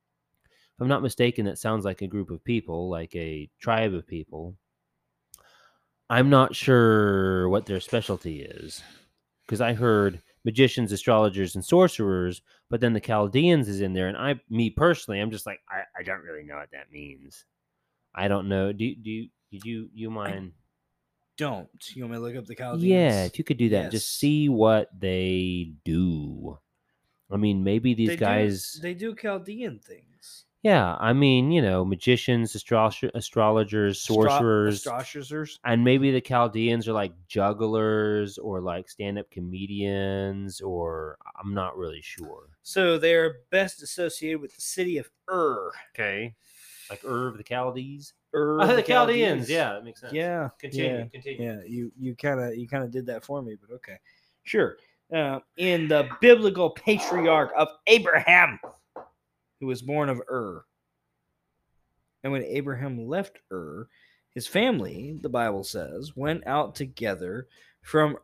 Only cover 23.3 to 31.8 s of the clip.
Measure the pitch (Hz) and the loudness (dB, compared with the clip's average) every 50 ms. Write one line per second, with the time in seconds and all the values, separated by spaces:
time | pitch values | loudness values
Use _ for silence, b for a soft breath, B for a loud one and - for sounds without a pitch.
23.3 | - - - - 135 120 120 110 107 98 85 - 104 110 - - - - 147 147 | -2 -6 -4 -2 0 2 2 4 4 2 0 0 -4 -4 -4 -4 -4 0 2 2
24.3 | 151 151 151 143 127 107 110 110 110 107 104 - - 92 95 95 92 92 92 92 | 2 4 2 2 4 6 6 6 6 4 2 -2 -8 -6 -2 -2 0 0 0 0
25.3 | 92 92 92 90 90 90 87 82 78 71 - 82 80 85 92 90 82 78 73 69 | 0 0 0 -2 -2 -4 -6 -8 -10 -10 -6 -2 0 2 2 0 0 -2 -6 -8
26.3 | 65 65 69 71 69 - _ _ _ _ _ _ _ _ _ _ _ _ _ - | -10 -10 -12 -14 -14 -16 _ _ _ _ _ _ _ _ _ _ _ _ _ -6
27.3 | 98 101 104 104 101 95 95 95 101 113 117 127 120 110 113 110 - - 110 101 | -2 0 2 2 2 2 2 2 2 2 2 2 2 2 2 0 2 0 0 2
28.3 | 101 107 107 104 98 92 - - - 156 160 175 180 175 214 226 220 220 - 214 | 2 2 2 2 0 -2 -6 -10 -12 -10 -10 -10 -8 -8 -8 -10 -10 -8 -8 -6
29.3 | 196 190 170 196 214 233 247 196 123 104 _ - 107 85 76 _ _ _ - - | -6 -6 -8 -12 -12 -10 -10 -10 -10 -12 _ -20 -20 -20 _ _ _ _ -20 -20
30.3 | - - _ _ _ _ - 214 196 143 101 87 82 - 104 113 123 139 143 135 | -20 -20 _ _ _ _ 4 4 6 6 4 2 0 0 2 2 4 6 6 6
31.3 | 131 127 127 147 170 170 127 98 92 92 | 6 6 4 4 4 4 4 4 4 2